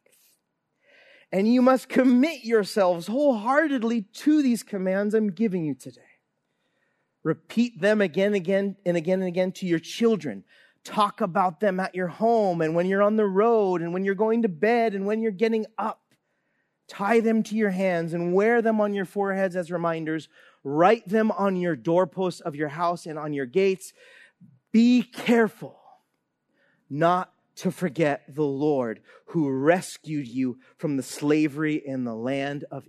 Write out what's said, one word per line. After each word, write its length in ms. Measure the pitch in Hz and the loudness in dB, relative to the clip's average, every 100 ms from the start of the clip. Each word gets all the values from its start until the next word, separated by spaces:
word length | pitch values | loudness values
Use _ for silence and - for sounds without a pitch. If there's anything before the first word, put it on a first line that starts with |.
| _ _ _ _ _ _ _ _ _ _ _ _ _ | _ _ _ _ _ _ _ _ _ _ _ _ _
And 200 | 180 214 | 0 2
you 80 | 247 | 4
must 280 | 247 262 - | 6 4 2
commit 560 | - 262 247 294 285 220 | 2 4 4 2 0 0
yourselves 640 | 226 190 - 185 175 170 | 0 2 2 2 2 -2
wholeheartedly 960 | 240 294 226 214 277 320 269 226 233 | 0 2 2 2 2 2 0 0 -2
to 380 | 196 - 294 302 | -4 -2 2 4
these 220 | 269 233 | 2 0
commands 500 | - 202 190 190 208 | -4 -4 -2 0 0
I'm 180 | 220 214 | 0 0
giving 340 | 165 226 185 156 | 0 -2 0 -2
you 100 | 131 | -6
today. 260 | 135 120 _ _ _ _ _ _ _ _ _ _ _ _ | -10 -20 _ _ _ _ _ _ _ _ _ _ _ _
Repeat 580 | 160 160 - - 240 226 | -6 -6 -4 -2 -2 0
them 180 | 190 214 | 0 2
again, 360 | 196 147 196 208 | 2 0 0 0
again, 420 | 170 196 202 190 - | 0 -2 -2 -4 -2
and 100 | 175 | -2
again, 240 | 160 190 | 0 -2
and 80 | 185 | -2
again 240 | 175 185 | -2 -4
to 120 | 185 185 | -4 -2
your 140 | 165 | -2
children. 680 | 160 - 233 214 143 98 - _ _ _ - | -4 -2 0 0 -4 -10 -14 _ _ _ -8
Talk 340 | - 202 - | -2 -2 -2
about 400 | 208 170 185 - | -4 0 0 0
them 180 | 208 185 | -2 -2
at 120 | 190 | -4
your 140 | 180 180 | -6 -8
home 540 | - 226 233 202 170 | -2 0 2 2 0
and 120 | 160 | 0
when 120 | 170 180 | 0 0
you're 180 | 196 | 2
on 140 | 202 220 | 2 2
the 80 | 208 | 0
road 560 | 190 226 226 196 180 | 2 4 4 2 0
and 100 | 170 | -2
when 140 | 180 196 | -4 -4
you're 100 | 190 | -2
going 280 | 220 226 | 0 0
to 40 | 226 | 0
bed 480 | 160 208 240 226 196 | 0 0 2 0 -2
and 100 | 196 | -4
when 160 | 220 | -2
you're 100 | 226 | -4
getting 340 | 185 226 226 214 - | -2 0 0 -4 -6
up. 240 | 214 - _ _ _ _ _ _ _ _ - | -8 -8 _ _ _ _ _ _ _ _ -20
Tie 320 | - 196 233 | -6 0 2
them 220 | 226 226 | 2 0
to 140 | 202 214 | 0 0
your 160 | 208 | 0
hands 420 | 185 190 175 170 | 0 0 0 -2
and 200 | 170 175 | -4 0
wear 280 | 185 214 240 | 2 4 2
them 180 | 226 220 | 2 2
on 140 | 208 | 0
your 120 | 202 190 | -2 -4
foreheads 500 | 202 196 190 190 175 | -4 -4 -2 -2 -2
as 160 | 160 | -6
reminders. 580 | 175 170 165 156 160 139 _ - _ | -4 -2 -2 -4 -6 -8 _ -20 _
Write 440 | 139 147 180 233 190 | -4 4 6 6 2
them 240 | 220 220 | 0 2
on 240 | 180 196 185 | 2 0 0
your 200 | 175 147 | -2 -2
doorposts 640 | 113 165 185 - 185 170 | 0 2 2 -2 -4 -4
of 140 | 175 143 | -8 -6
your 120 | 151 | -6
house 400 | 151 175 175 170 | -4 -4 -4 -8
and 100 | 156 | -10
on 160 | 151 | -6
your 140 | 143 131 | -6 -2
gates. 440 | 151 196 190 - - - - - _ - _ _ | 0 0 0 -6 -20 -20 -20 -20 _ -20 _ _
Be 300 | 220 233 247 | 4 6 4
careful 760 | - - - 233 220 - 143 - _ _ _ _ _ _ _ _ _ _ _ | 2 -4 2 4 2 -2 -16 -18 _ _ _ _ _ _ _ _ _ _ _
not 460 | 143 165 180 185 _ _ - | 0 2 2 -2 _ _ -8
to 160 | 190 | -6
forget 520 | - 180 127 151 143 - | -4 -6 -2 -2 -2 -8
the 180 | 143 151 | -4 -2
Lord 560 | 135 151 143 117 104 _ - - | 0 0 0 -2 -6 _ -20 -8
who 220 | 170 143 | -2 -2
rescued 760 | 131 143 180 - - - 151 123 | 0 2 2 -2 -14 -10 -8 -8
you 320 | 123 127 123 _ _ | -4 -4 -6 _ _
from 200 | 160 139 | -4 -4
the 60 | |
slavery 720 | - - 147 156 151 135 156 151 | -6 -6 0 2 2 -2 -4 -4
in 280 | 143 135 | -6 -8
the 120 | 123 113 | -6 -6
land 500 | 120 139 139 143 139 | -6 -4 -6 -8 -12
of 180 | 139 | -16